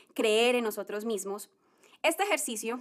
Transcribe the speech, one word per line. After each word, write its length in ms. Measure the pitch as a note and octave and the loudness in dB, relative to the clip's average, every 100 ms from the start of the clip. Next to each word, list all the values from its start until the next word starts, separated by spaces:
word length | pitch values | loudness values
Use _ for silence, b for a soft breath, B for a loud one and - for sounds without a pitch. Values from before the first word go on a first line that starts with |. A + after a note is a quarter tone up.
| B | B
creer 420 | - A3+ G#3+ A#3+ B3 | 0 2 4 4 4
en 80 | |
nosotros 400 | A3+ G#3 G3 G#3 | 0 -4 -6 -6
mismos. 460 | A3+ G#3 G3 G#3 - _ b b b b | -4 -4 -4 -8 -10 _ b b b b
Este 200 | D4+ E4 | 0 2
ejercicio 560 | G#4 D#4 - A3 A3 B3+ | 0 0 -2 -4 -4 -6